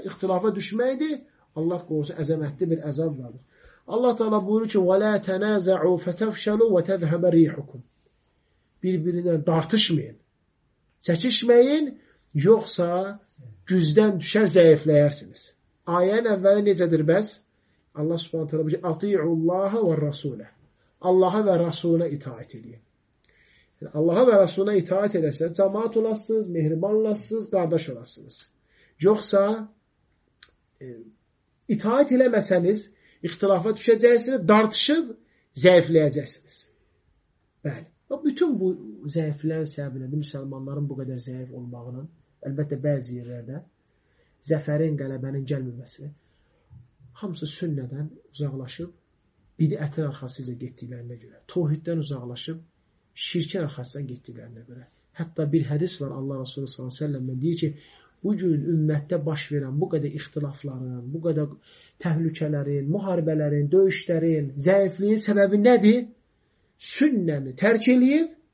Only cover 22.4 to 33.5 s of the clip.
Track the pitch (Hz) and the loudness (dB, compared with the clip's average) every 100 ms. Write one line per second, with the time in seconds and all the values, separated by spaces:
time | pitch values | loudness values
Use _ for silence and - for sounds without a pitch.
22.4 | - 120 - - _ _ _ _ _ _ | -16 -18 -20 -20 _ _ _ _ _ _
23.4 | _ _ _ _ 151 151 165 180 254 208 | _ _ _ _ -8 -2 2 4 6 6
24.4 | 180 - 202 202 - 190 208 190 156 - | 6 2 0 0 0 0 0 0 -2 -2
25.4 | 165 165 196 208 226 226 220 214 - 220 | -4 0 0 0 -2 -2 -2 -2 -2 -2
26.4 | 185 165 156 160 196 214 220 208 - 220 | -2 -2 -2 -2 -2 0 0 -2 -6 -8
27.4 | - 196 165 160 151 123 123 - - - | -4 -2 0 -2 -4 -12 -16 -20 -20 -20
28.4 | - _ _ _ _ - 175 214 - 196 | -20 _ _ _ _ 0 2 2 2 2
29.4 | 202 220 214 _ _ _ _ _ _ _ | 2 0 -8 _ _ _ _ _ _ _
30.4 | _ _ _ _ 131 117 110 _ _ _ | _ _ _ _ -20 -18 -20 _ _ _
31.4 | _ _ - 214 208 254 285 254 254 220 | _ _ -4 -2 2 4 4 4 4 4
32.4 | 202 180 175 214 - _ _ _ 170 - | 2 2 2 0 -4 _ _ _ -10 -2
33.4 | 202 | 2